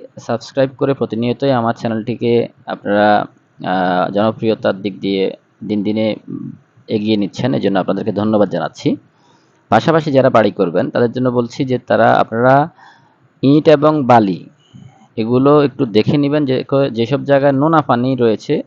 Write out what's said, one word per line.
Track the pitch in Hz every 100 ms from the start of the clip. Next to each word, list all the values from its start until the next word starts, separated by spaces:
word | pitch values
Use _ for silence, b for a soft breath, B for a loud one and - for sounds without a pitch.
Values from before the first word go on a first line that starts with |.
| - -
সাবস্ক্রাইব | - 117 - 135 131 -
করে | 135
প্রতিনিয়তই | 135 113 110 120 117 139
আমার | 127 117
চ্যানেলটিকে | - 117 110 110 110 120 117 - _
আপনারা, | - - - 104 104 104
আহ, | - _ _ - 90 92 90 90 90
জনপ্রিয়তার | 98 110 - 110 107 107 98
দিক | 104 95
দিয়ে | 98 98 95 - _ -
দিন | 101 104
দিনে, | 98 110 110 - -
উম, | 90 90 - _ _ -
এগিয়ে | 113 107 107
নিচ্ছেন, | 92 - 127
এজন্য | 127 101 95
আপনাদেরকে | 90 98 110
ধন্যবাদ | 98 110 107 95
জানাচ্ছি। | 87 78 - - 285 _ _ b b b b -
পাশাপাশি | 110 165 160 151
যারা | 131 131
বাড়ি | 113 104
করবেন | 92 90 87 139
তাদের | 123 120
জন্য | 123 127
বলছি | 120 117 -
যে | 131 123
তারা, | - 110 120
আপনারা | 131 - 113 127 139 165 - b b b b _ _
ইট | 131 151 156
এবং | 147 151 151
বালি | 123 120 98 80 - _ B B B B B
এগুলো | - 113 123 139 151
একটু | 143 -
দেখে | 123 107 - 143
নেবেন | 143 151
যে | 135 131 -
ক-, | 139 139
যেসব | 117 117 135
জায়গায় | 131 139 143
নোনা | 135 156 160
পানি | - 120 127
রয়েছে, | 127 117 104 - 156